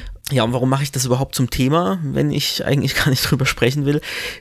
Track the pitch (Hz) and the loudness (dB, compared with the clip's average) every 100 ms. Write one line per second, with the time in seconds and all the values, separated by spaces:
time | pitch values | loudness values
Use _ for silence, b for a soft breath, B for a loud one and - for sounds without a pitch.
0 | B B - 131 113 123 131 135 143 131 | B B -2 0 2 2 2 2 0 -2
1 | 127 127 135 - 123 - 127 160 185 190 | 0 0 0 -2 -2 0 2 2 0 -2
2 | 143 135 147 143 - - - 139 135 - | -2 0 0 0 -2 -2 0 0 2 0
3 | 147 131 - 131 131 - 117 143 139 147 | 2 2 2 0 0 0 0 2 0 0
4 | B B B B | B B B B